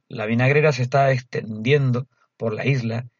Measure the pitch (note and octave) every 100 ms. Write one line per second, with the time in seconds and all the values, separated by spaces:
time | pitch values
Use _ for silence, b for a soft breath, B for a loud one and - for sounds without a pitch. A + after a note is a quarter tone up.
0 | - A2+ G#2+ A#2 B2+ D3 D3+ B2+ B2 C#3
1 | C#3 C3 - - A2 G#2+ A2 D3 C3 B2
2 | - _ _ - A2+ G#2+ - C#3 A2+ A#2
3 | B2+